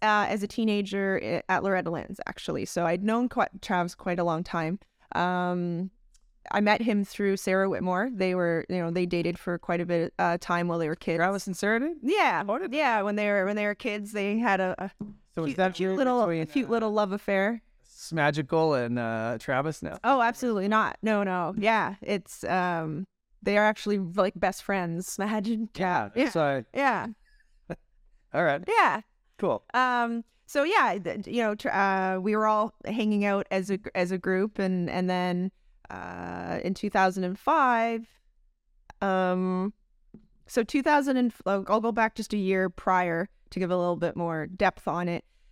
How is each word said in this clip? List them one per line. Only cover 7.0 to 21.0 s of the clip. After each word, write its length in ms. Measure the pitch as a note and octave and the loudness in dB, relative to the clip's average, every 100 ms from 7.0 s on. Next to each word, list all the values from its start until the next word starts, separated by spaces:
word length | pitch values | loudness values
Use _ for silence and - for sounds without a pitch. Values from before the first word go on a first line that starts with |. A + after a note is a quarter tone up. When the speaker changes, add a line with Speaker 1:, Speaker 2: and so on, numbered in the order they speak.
| G3 | 0
Speaker 1:
through 320 | - G3+ F#3+ | 0 0 0
Sarah 320 | - F#3+ G3 | 2 2 2
Whitmore. 400 | B2 F3+ F3+ B3+ | 0 0 0 -2
They 220 | G#3 F#3 | 0 0
were, 320 | F3+ E3+ E3 - | 2 2 0 -2
you 120 | F3+ | -2
know, 100 | E3+ | -2
they 160 | F3 F3+ | 0 0
dated 320 | F3 E3+ F3+ | 0 0 -2
for 220 | - F3 | -6 -6
quite 200 | - F3 | -2 -2
a 60 | F3 | 0
bit, 300 | E3+ E3 - | 0 0 0
uh, 220 | F3+ F3 | 0 0
time 260 | - F3 F3 | 0 0 0
while 120 | E3 | 0
they 80 | D#3 | -2
were 80 | D#3+ | -4
kids. 220 | - E3 | -2 0
Speaker 2:
Travis 280 | F3+ G3 G3+ | 0 0 -6
and 100 | F3+ | -2
Sarah 240 | G#3 A3+ | 0 0
did? 180 | D4 D#4+ | -2 -4
Speaker 1:
Yeah. 420 | B3 G4+ D4 E3 - | 0 2 2 2 -2
Speaker 2:
Oh, 80 | B3 | -4
did 140 | F4+ | -2
they? 60 | C#4+ | 0
Speaker 1:
Yeah, 260 | C#4 A3 | 2 2
when 120 | G3+ G#3 | 0 0
they 120 | G#3 | 2
were, 180 | G3+ F#3+ | 2 2
when 100 | G#3 | 0
they 100 | G#3 | -2
were 80 | G3+ | -2
kids, 360 | A#3+ G#3 G3+ | -4 -6 -6
they 280 | G#3 G3+ A3 | -4 -2 0
had 200 | A#3 F#3+ | 2 2
a, 140 | F#3 - | 0 -2
a 120 | G3 - - - _ - | -8 -10 -14 -14 _ -6
Speaker 2:
So 80 | |
is 60 | D#3 | -4
Speaker 1:
cute, 80 | E3 | 0
Speaker 2:
that 180 | F#3 F3+ | 0 0
Speaker 1:
cute 140 | F#3 | -2
Speaker 2:
really 80 | F#3+ | 2
Speaker 1:
little, 240 | B3+ B3 | 2 2
Speaker 2:
between, 200 | G3+ E3 | 2 0
Speaker 1:
a 40 | D#3 | -2
cute 200 | C#4 A#3 | -2 0
Speaker 2:
uh, 40 | |
Speaker 1:
little 200 | A#3 A3 | 0 0
love 200 | G#3 G3+ | 0 0
affair. 500 | G3+ - G3 G3+ A#3 - _ _ | -2 0 0 0 -2 -10 _ _
Speaker 2:
Smagical 960 | - - E3 D3 D3 C3+ D#3+ D#3+ C3+ | -20 -6 2 2 2 0 2 4 2
and, 140 | A#2+ A#2+ | 0 -2
uh, 400 | A2+ A2+ A2+ A#2 | -2 -2 -4 -4
Travis 440 | - C3 D3+ D3+ | -2 -2 -2 -4
now? 160 | E3 - | -8 -4
Speaker 1:
Oh, 180 | A3+ C4+ | 2 2
absolutely 460 | A#3 A#3+ B3 G#3 G3 | 2 0 -2 0 2
not. 300 | G#3+ G3 - | 2 2 0